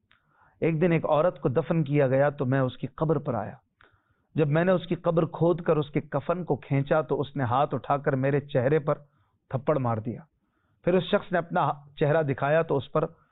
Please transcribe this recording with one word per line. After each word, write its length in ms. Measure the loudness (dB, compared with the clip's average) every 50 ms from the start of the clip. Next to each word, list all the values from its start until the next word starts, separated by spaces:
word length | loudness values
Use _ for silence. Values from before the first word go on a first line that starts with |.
| _ _ _ _ _ _ _ _ _ _ _ _
ایک 200 | -2 0 2 2
دن 120 | 2 2 2
ایک 140 | 2 2
عورت 340 | 2 2 2 2 2 0 -2
کو 80 | -2 -2
دفن 360 | 0 0 -2 0 0 0 0
کیا 220 | 2 2 2 2
گیا 240 | 4 4 2 2 2
تو 160 | 0 -2 -2
میں 140 | 0 0 2
اس 160 | 0 0 -2
کی 100 | -6 -10
قبر 320 | -10 -6 -4 -2 0 0 0
پر 160 | -2 -4 -4
آیا۔ 200 | -6 -6 -8 -10 -16 _ _ _ _ _ _ _ _ _ _ _ _ _ _ -2
جب 140 | 0 0 2
میں 160 | 2 2 4
نے 80 | 4 2
اس 140 | 2 0
کی 80 | -2 -6
قبر 320 | -2 -2 0 2 2 0
کھود 340 | 0 0 0 2 2 2 2
کر 160 | 0 0 0
اس 140 | 0 0 -2
کے 100 | -4 -4
کفن 440 | -4 -4 -4 -4 -2 -2 -2 -2 -2
کو 120 | -4 -4
کھینچا 440 | -4 -2 -2 0 0 0 2 2 0
تو 200 | 0 0 -2 -4
اس 160 | -4 -4 -4
نے 80 | -4 -2
ہاتھ 300 | 0 0 0 0 0 -2
اٹھا 220 | -4 -2 -2 -2
کر 160 | -2 0 -2 -2
میرے 280 | 0 0 0 0 -2
چہرے 380 | -2 -2 -2 0 2 2 2 2
پر 160 | 0 -2 -4 -4 -6 _ _ _ _ _ _ _ _ -8
تھپڑ 280 | -8 -4 -2 0 0 0
مار 180 | 0 0 -2
دیا۔ 240 | -2 -4 -6 -8 -10 -12 -20 _ _ _ _ _ _ _ _ _ _ _
پھر 100 | 0 2
اس 100 | 2 2
شخص 280 | 0 0 -2 -2 -2 -2
نے 60 | -4
اپنا 320 | -2 -2 -2 0 0 0 -2 -4 -10 -20 -6
چہرہ 260 | -2 0 2 2 2 2
دکھایا 400 | 0 -2 -2 0 2 2 2 2
تو 140 | 2 -2
اس 160 | -2 -2 -2 -2
پر 120 | -2 -2 -2 -4 _ _ _